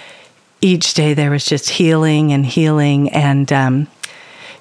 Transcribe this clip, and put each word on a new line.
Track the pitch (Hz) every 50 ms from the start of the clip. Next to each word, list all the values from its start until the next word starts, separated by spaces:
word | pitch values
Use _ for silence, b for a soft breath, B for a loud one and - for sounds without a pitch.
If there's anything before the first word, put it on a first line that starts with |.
| B B B B B B B B B _ _ -
each | - 185 185 160 - - -
day | - 151 151 147
there | 147 147 143
was | 143 143 -
just | - 151 139 - -
healing | - - 180 160 160 156 160 156 151 151 156 147
and | 143 139 139
healing. | 123 - 170 160 156 151 151 143 143 143 143 143 135
And, | - 151 147 143 139 139 139 -
um, | 147 135 131 127 127 139 147 - _ - B B B B B B B B B B B B